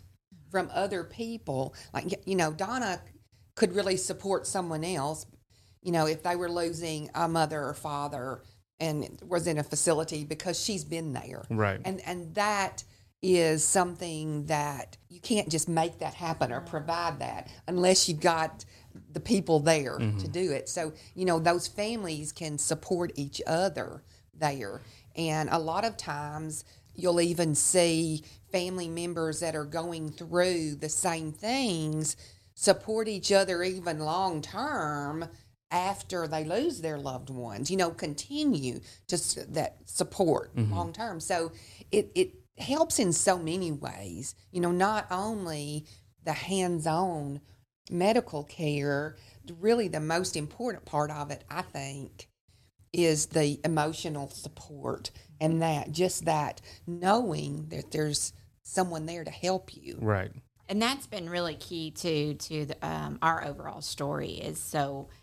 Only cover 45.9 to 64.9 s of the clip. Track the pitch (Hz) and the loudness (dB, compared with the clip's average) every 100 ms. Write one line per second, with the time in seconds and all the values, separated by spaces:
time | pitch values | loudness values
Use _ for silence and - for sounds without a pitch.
45.9 | - _ _ 160 147 - 190 180 170 160 | -20 _ _ -6 -4 0 0 2 2 2
46.9 | 160 190 160 143 143 - - _ _ - | 2 2 -2 -4 -8 -12 -20 _ _ -6
47.9 | 175 196 240 240 147 147 - 156 147 143 | 2 4 4 2 -6 -8 -4 0 0 2
48.9 | 143 151 - - - - 165 208 233 190 | 0 -2 -8 -20 -20 -18 -2 4 4 2
49.9 | 156 156 165 185 170 151 - 247 190 - | -2 0 0 0 -4 -6 -6 -6 -6 -2
50.9 | 147 151 151 147 139 - 151 185 143 139 | 0 0 -2 -8 -10 -8 -8 -6 -8 -8
51.9 | 139 135 - - _ _ _ _ _ - | -8 -12 -16 -20 _ _ _ _ _ -4
52.9 | 175 165 156 - 165 147 143 160 156 151 | 4 4 4 2 2 2 2 0 2 0
53.9 | 160 170 147 139 - 151 - - 143 127 | -2 -6 -6 -8 -12 -14 -14 -18 -8 -4
54.9 | - - - - 151 156 165 165 147 135 | -4 -8 -14 -18 -2 2 4 2 0 -2
55.9 | 151 185 - 165 156 143 - - - - | 0 2 2 2 2 2 -4 -14 -16 -10
56.9 | 175 185 220 233 151 143 147 156 156 - | -2 4 4 4 -2 -2 -6 -8 -8 -6
57.9 | 156 151 147 - - - _ - - 185 | -2 0 0 -2 -8 -20 _ -6 0 0
58.9 | 165 156 170 156 - 175 185 185 - - | 0 -6 -8 -10 -2 2 2 -2 -16 -12
59.9 | - 110 101 104 - - _ - 208 226 | -2 2 2 0 -8 -20 _ -4 0 2
60.9 | 285 - 208 170 175 175 147 - 170 160 | 0 -6 -10 -4 -2 -2 -4 -8 -6 -6
61.9 | 151 175 156 147 143 - 156 143 - 156 | -4 0 2 0 -2 -6 -4 -4 -6 -6
62.9 | 156 147 147 160 165 147 143 - - 151 | -4 -4 0 0 0 -4 -8 -10 -10 -8
63.9 | - 143 147 139 82 113 156 - 156 139 | -6 -4 -4 -4 -6 -8 -8 -4 -2 -2